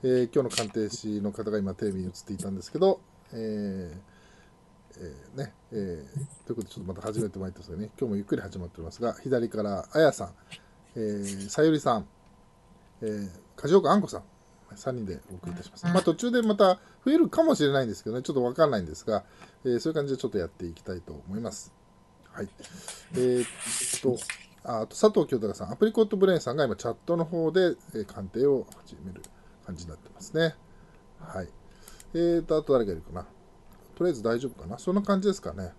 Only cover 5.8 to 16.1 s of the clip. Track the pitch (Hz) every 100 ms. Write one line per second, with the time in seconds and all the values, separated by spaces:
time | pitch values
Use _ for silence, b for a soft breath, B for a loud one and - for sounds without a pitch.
5.8 | 98 85 69 139 139 - - 117 95 -
6.8 | 92 95 107 107 110 95 92 92 90 85
7.8 | 107 - 127 101 101 127 98 95 87 -
8.8 | 82 - 117 - 135 127 117 107 104 98
9.8 | - 151 156 - 95 - B B B B
10.8 | - - 107 104 101 98 101 - 156 151
11.8 | 139 113 - _ _ _ _ _ _ -
12.8 | - - 110 107 98 87 - - 143 185
13.8 | 139 196 - 104 - _ _ - - -
14.8 | - 127 104 87 - 92 87 87 - -
15.8 | 175 175 180